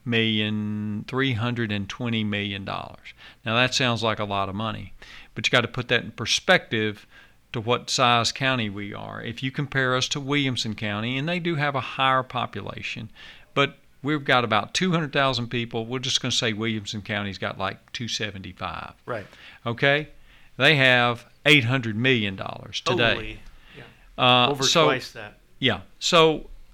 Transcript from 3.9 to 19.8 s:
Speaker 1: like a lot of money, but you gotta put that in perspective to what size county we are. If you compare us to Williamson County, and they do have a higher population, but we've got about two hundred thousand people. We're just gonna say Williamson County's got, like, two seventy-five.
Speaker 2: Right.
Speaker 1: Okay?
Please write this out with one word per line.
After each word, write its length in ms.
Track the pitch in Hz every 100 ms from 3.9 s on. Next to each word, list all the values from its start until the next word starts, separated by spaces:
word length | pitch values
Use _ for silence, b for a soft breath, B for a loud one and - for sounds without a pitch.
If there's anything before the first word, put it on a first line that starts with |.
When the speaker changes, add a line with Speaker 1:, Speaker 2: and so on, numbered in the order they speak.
| 113
Speaker 1:
like 160 | 113 107
a 40 | 104
lot 240 | 101 98
of 60 | 98
money, 380 | 113 104 98 - B B B
but 140 | - -
you 40 |
gotta 160 | 127 117
put 200 | - 123
that 160 | 120
in 80 | 95
perspective 920 | - 113 - - 180 - 113 107 101 - b b b _
to 80 | 120
what 280 | 107 120 -
size 420 | - 120 120 110
county 380 | - 131 127 107
we 240 | 98 101
are. 280 | 107 107 104
If 180 | 113 113
you 80 | 131
compare 440 | 139 139 135 131 127
us 120 | -
to 100 | 147
Williamson 560 | 135 143 135 120 113 107
County, 420 | 107 104 113 135
and 100 | 147
they 120 | 180
do 160 | 170 156
have 180 | 147 135
a 40 |
higher 440 | 120 - 131 131
population, 880 | 127 120 117 - 98 - - - 113 B B B B
but 240 | 135 139 - _ _
we've 200 | 135 151 139
got 180 | 131
about 300 | 117 107 104
two 180 | - 185
hundred 200 | 165 147
thousand 340 | 147 135 123 117
people. 380 | 123 117 120 113
We're 140 | 127
just 220 | 123 -
gonna 100 | 127
say 220 | 113 120
Williamson 480 | 104 113 110 101 107
County's 360 | 98 104 101 95
got, 200 | 104 -
like, 340 | 95 104 _
two 160 | - 117
seventy-five. 880 | - 107 95 92 92 92 82 - - -
Speaker 2:
Right. 200 | 113 92 B B B 120
Speaker 1:
Okay? 440 | 117